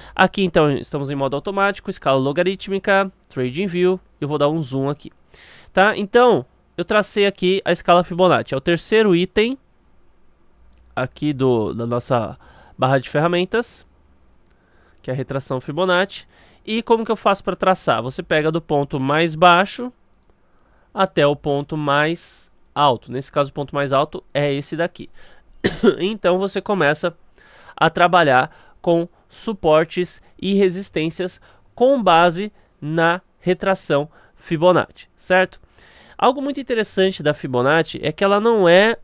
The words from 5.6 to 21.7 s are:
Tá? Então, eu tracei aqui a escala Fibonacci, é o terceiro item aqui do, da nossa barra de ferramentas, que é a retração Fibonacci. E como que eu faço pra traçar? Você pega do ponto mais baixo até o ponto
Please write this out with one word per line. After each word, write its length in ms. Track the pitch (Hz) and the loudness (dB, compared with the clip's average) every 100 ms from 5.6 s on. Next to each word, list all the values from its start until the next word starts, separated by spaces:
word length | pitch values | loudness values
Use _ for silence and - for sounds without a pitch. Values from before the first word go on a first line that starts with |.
| - | -4
Tá? 240 | - 202 202 | 2 2 2
Então, 480 | 202 240 247 170 123 _ _ - | 0 4 4 4 -2 _ _ -10
eu 80 | 175 | -2
tracei 400 | 214 202 214 202 | 0 0 0 0
aqui 360 | 190 180 190 - | 0 0 0 0
a 60 | |
escala 320 | 175 - 175 | -2 2 2
Fibonacci, 500 | 175 170 180 147 110 | 2 0 2 2 0
é 40 | 135 | -6
o 40 | |
terceiro 520 | 170 170 - 220 214 | -2 -4 0 0 2
item 440 | 170 180 - 226 269 _ _ _ _ _ _ _ _ _ _ - - - - | 2 0 0 -2 -4 _ _ _ _ _ _ _ _ _ _ -20 -20 -14 -8
aqui 380 | 127 - 147 | -8 -4 -6
do, 400 | 139 131 120 101 | 0 2 2 0
da 120 | 98 117 | -4 -6
nossa 540 | 120 - 123 101 - - - - - | -6 -2 -2 -2 -10 -20 -20 -20 -4
barra 220 | 131 135 | 0 0
de 100 | - | 0
ferramentas, 760 | 147 165 175 185 226 233 - - _ _ _ _ _ _ _ _ _ _ _ | -2 0 -2 -2 -2 -4 -12 -20 _ _ _ _ _ _ _ _ _ _ _
que 100 | - | -10
é 20 | |
a 40 | 131 | -8
retração 420 | 127 139 - 131 | -6 -8 -6 -8
Fibonacci. 680 | 143 147 185 180 196 - - _ _ _ - | -6 -4 0 0 0 -6 -20 _ _ _ -6
E 160 | 220 | -6
como 220 | - 226 | 0 -2
que 80 | 226 | 0
eu 60 | 220 | -2
faço 260 | 214 196 | 0 0
pra 120 | - 180 | -2 -2
traçar? 460 | 190 185 - 113 | 0 0 0 -2
Você 220 | 120 135 | -2 -10
pega 280 | 170 156 156 | -2 0 0
do 100 | 165 | -2
ponto 380 | - 147 143 147 | -2 -2 -2 -4
mais 360 | 131 151 170 156 | -2 0 -2 2
baixo 560 | 180 175 196 - 247 - _ _ _ _ _ _ _ _ _ | 4 4 2 -6 -12 -12 _ _ _ _ _ _ _ _ _
até 340 | - 190 - 143 | -4 -2 2 0
o 80 | 143 | 0
ponto 400 | 151 143 143 | -2 -4 -4